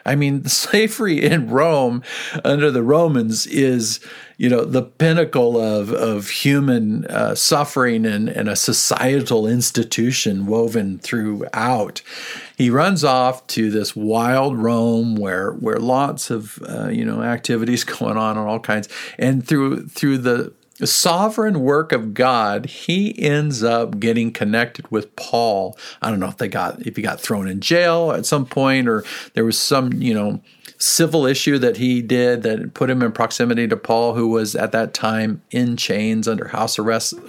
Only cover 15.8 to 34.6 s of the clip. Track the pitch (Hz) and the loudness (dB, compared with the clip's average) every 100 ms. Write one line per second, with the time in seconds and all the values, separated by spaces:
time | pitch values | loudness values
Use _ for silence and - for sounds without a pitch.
15.8 | 117 131 139 147 - 113 107 - - 113 | 0 0 0 -4 -6 -6 -8 -16 -12 -8
16.8 | 107 113 113 110 117 120 - 120 117 120 | -4 -4 -4 -4 -4 -4 -2 -2 0 -2
17.8 | - - 110 107 110 107 107 113 113 107 | -4 -6 -4 -2 -2 -2 -4 -4 -2 -4
18.8 | 101 - - - 123 135 - 147 135 135 | -4 -12 -14 -4 0 0 0 0 0 -2
19.8 | - - 143 135 123 120 - - _ - | -8 -2 0 0 0 0 -2 -10 _ -6
20.8 | 143 - 185 170 214 220 214 170 127 143 | -2 2 2 2 2 2 0 2 4 2
21.8 | 160 131 110 104 127 123 107 104 123 - | 2 0 -2 2 2 4 2 -2 -6 -10
22.8 | - 180 208 - 147 147 151 127 117 117 | -2 0 0 0 0 2 0 0 2 2
23.8 | 117 101 113 113 113 117 104 110 120 - | 0 -2 0 2 0 -2 0 0 0 -4
24.8 | - 110 104 - - 117 117 98 95 - | -4 -4 -4 -12 -2 0 2 0 -4 -8
25.8 | - - - 104 90 - 110 101 87 - | -18 -6 -4 -2 -4 -4 -6 -4 -4 -6
26.8 | 113 104 104 - - 104 95 98 - 170 | -10 -6 -6 -6 -4 -4 -4 -4 2 2
27.8 | 175 170 165 104 110 147 127 - 135 135 | 4 2 2 0 0 -2 -2 0 2 2
28.8 | 123 107 - - - - 113 107 - 139 | 2 0 -4 -12 -6 -2 0 0 0 2
29.8 | 127 - 123 107 104 104 - _ - - | 0 -2 0 0 -2 -4 -10 _ -18 -4
30.8 | - - 165 156 131 139 - 143 123 107 | 0 2 2 4 2 2 2 2 2 2
31.8 | 127 123 113 123 123 120 113 110 - - | 0 0 0 2 2 2 0 -2 -6 -2
32.8 | 127 131 117 110 113 - 120 117 117 110 | 0 2 0 0 -2 0 0 2 0 -2
33.8 | - 117 120 117 117 113 107 - | 0 2 2 2 2 2 0 -2